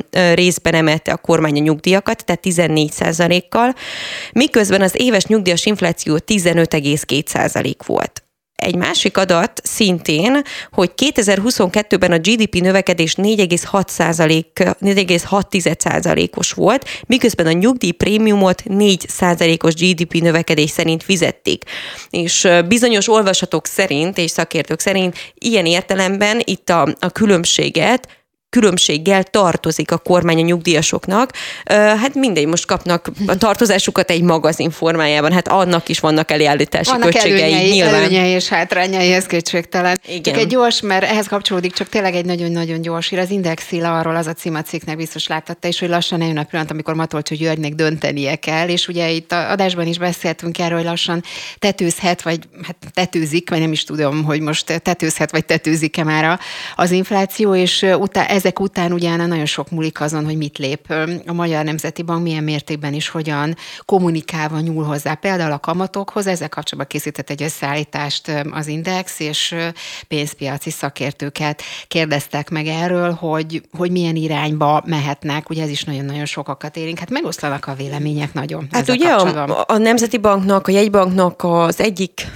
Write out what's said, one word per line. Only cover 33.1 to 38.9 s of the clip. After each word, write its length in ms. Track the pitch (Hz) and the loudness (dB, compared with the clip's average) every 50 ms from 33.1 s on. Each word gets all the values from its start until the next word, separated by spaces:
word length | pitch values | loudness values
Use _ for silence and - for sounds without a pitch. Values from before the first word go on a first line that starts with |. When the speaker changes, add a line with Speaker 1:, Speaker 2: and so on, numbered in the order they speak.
| - - 208 | -8 -4 -2
Speaker 1:
a 100 | 190 185 | 0 0
tartozásukat 720 | 190 226 220 202 - 240 208 196 202 - - 180 - 180 - | 2 2 2 4 4 4 2 2 2 0 0 0 0 0 2
egy 120 | 175 165 175 | 2 2 4
magazin 480 | 175 165 160 151 156 165 - 156 165 | 4 4 4 2 2 0 0 -2 -4
formájában, 600 | 156 - 160 165 165 165 156 147 147 151 147 160 175 | -2 0 0 0 2 2 2 2 2 2 2 4 4
hát 160 | 180 - - | 2 2 4
annak 400 | - 196 185 180 170 170 - - | 4 4 4 4 2 0 0 -2
is 120 | 160 - | -4 0
vannak 300 | - 156 156 156 160 - | 0 2 2 2 2 2
előállítási 600 | 156 151 151 143 147 147 147 - - - - - | 2 2 4 4 4 2 0 0 0 -2 0 0
Speaker 2:
Vannak 200 | 262 240 233 - | 0 2 2 2
Speaker 1:
költségei, 300 | - 226 214 - 202 196 | 4 4 4 4 4 4
Speaker 2:
előnyei, 300 | 156 156 160 - 185 190 | 4 4 4 4 4 4
Speaker 1:
nyilván. 240 | 202 196 175 160 156 | 4 4 4 4 4
Speaker 2:
előnyei 360 | 208 - 190 185 185 185 180 | 4 4 4 4 2 2 2
és 180 | 185 185 180 - | 2 0 0 0
hátrányai, 640 | 202 165 170 185 180 180 180 190 | 0 0 0 0 0 0 0 0